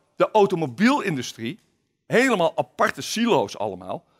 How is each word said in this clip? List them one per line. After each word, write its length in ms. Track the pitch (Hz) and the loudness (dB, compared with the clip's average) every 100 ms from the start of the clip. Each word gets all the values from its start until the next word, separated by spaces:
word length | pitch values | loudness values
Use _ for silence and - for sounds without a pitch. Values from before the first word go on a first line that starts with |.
| _ - | _ -2
de 140 | 170 | 0
automobielindustrie, 1300 | 220 202 175 151 113 226 285 196 139 117 - 113 190 _ _ _ _ - | 4 2 2 -4 2 2 2 0 -4 -6 -10 -10 -10 _ _ _ _ -2
helemaal 500 | 185 262 214 165 - | 2 2 2 0 0
aparte 460 | - - 226 - | -4 -2 -2 -2
silo's 540 | - 214 233 156 101 - | -8 -2 2 2 0 -4
allemaal, 480 | 107 90 92 127 - | -8 -8 -10 -12 -14